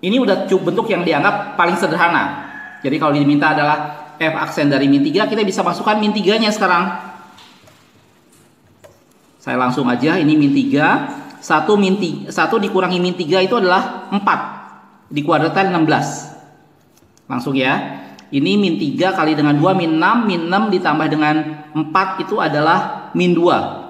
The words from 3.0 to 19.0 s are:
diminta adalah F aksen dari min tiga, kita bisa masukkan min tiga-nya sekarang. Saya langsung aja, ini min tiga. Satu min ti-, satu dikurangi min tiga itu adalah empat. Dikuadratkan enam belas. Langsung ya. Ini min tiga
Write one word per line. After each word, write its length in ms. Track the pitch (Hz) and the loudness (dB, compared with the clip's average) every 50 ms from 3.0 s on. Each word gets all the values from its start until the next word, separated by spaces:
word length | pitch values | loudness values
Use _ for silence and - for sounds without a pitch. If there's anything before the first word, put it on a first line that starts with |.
| 160 151 143 | 0 0 2
diminta 400 | 147 143 143 147 143 151 156 151 | 2 2 2 2 2 2 2 2
adalah 220 | 147 147 147 151 147 - - - - - - - - | 2 2 0 0 -2 -4 -8 -10 -12 -16 -18 -8 -4
F 160 | 165 156 151 | -4 -2 -2
aksen 320 | 165 160 147 - - 147 143 | -2 -6 -6 -4 0 0 2
dari 240 | 143 127 143 139 | 2 2 4 4
min 80 | 139 143 | 4 4
tiga, 320 | 143 156 143 190 214 - | 4 2 2 0 0 0
kita 160 | 220 214 226 190 | 0 0 0 0
bisa 160 | - 202 185 | 0 0 -2
masukkan 320 | 175 175 - - 220 214 | -2 -2 -2 0 0 0
min 160 | 220 214 208 | 2 2 0
tiga-nya 400 | 190 - 185 175 214 226 226 214 | 0 0 2 2 2 2 2 0
sekarang. 400 | 208 - 208 180 180 175 185 190 180 - - - - - - - - - - - - - _ - - _ _ _ _ _ _ _ _ _ _ _ _ _ _ _ _ _ _ _ _ _ - - - _ _ _ _ _ _ _ _ _ | 0 0 0 0 2 0 0 -2 -4 -8 -12 -14 -18 -20 -20 -20 -20 -20 -20 -20 -20 -20 _ -20 -20 _ _ _ _ _ _ _ _ _ _ _ _ _ _ _ _ _ _ _ _ _ -20 -20 -20 _ _ _ _ _ _ _ _ _
Saya 160 | - 139 123 | -8 -4 -2
langsung 320 | 123 127 123 - 151 135 123 | 0 0 0 0 0 0 0
aja, 320 | 123 120 120 156 170 185 | 0 2 2 2 2 4
ini 160 | 156 147 156 | 4 4 4
min 160 | 156 143 139 | 4 4 4
tiga. 560 | 139 139 127 - - 143 151 170 214 - - - - - - - - - | 4 2 2 2 2 2 4 2 2 0 -2 -6 -12 -14 -16 -18 -20 -20
Satu 400 | - - 165 151 156 - 214 202 | -4 0 0 0 2 2 2 2
min 160 | 202 185 190 - 190 | 4 2 2 0 -2
ti-, 240 | 165 147 139 - - | -4 -6 -8 -10 -8
satu 320 | - - 160 156 - 220 | -4 -2 -2 0 0 0
dikurangi 400 | 202 - - 185 185 175 180 180 | -2 0 0 0 0 0 0 0
min 160 | 180 180 175 | 0 -2 -2
tiga 240 | 180 180 143 170 190 | -4 -2 0 2 2
itu 160 | 185 190 240 | 2 2 0
adalah 560 | 240 190 180 180 190 - - - - - - | 0 2 2 2 2 0 -2 -8 -10 -10 -4
empat. 280 | 196 202 202 208 170 143 - - - - - - - - - - _ _ _ _ | -4 -2 0 0 -2 -2 -4 -10 -12 -14 -18 -20 -20 -20 -20 -20 _ _ _ _
Dikuadratkan 640 | 151 147 147 156 165 147 151 160 - 190 196 190 | -6 -4 0 2 2 2 2 0 0 0 0 0
enam 160 | 180 170 160 151 | 2 2 2 2
belas. 480 | 147 143 147 - - - - - - - - - - _ _ _ _ _ _ _ _ _ _ _ _ _ _ _ | 2 0 0 -2 -6 -10 -12 -16 -18 -20 -20 -20 -20 _ _ _ _ _ _ _ _ _ _ _ _ _ _ _
Langsung 240 | 135 123 120 143 135 | -8 -6 -4 -2 -2
ya. 480 | 135 127 - 147 190 - - - - - - - - - - | 0 2 2 0 0 -2 -8 -12 -14 -16 -18 -20 -20 -18 -4
Ini 320 | - 139 143 175 196 208 | -2 -2 0 2 2 2
min 160 | 202 180 165 | 2 2 0
tiga 400 | 151 160 143 127 143 | 0 -2 -4 -2 0